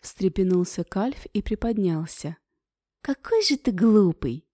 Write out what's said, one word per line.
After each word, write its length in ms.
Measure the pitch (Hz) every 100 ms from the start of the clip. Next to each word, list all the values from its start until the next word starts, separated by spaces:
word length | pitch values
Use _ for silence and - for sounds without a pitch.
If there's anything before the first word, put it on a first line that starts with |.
встрепенулся 840 | - - 190 185 185 180 180 -
Кальф 420 | 170 190 233 277 -
и 160 | 208
приподнялся. 920 | - 214 233 214 190 160 160 - 151 165 _ _ _ _ _ _
"Какой 420 | - 277 - 453
же 140 | 415 277
ты 160 | -
глупый!" 720 | 185 226 214 190 165 139 131 _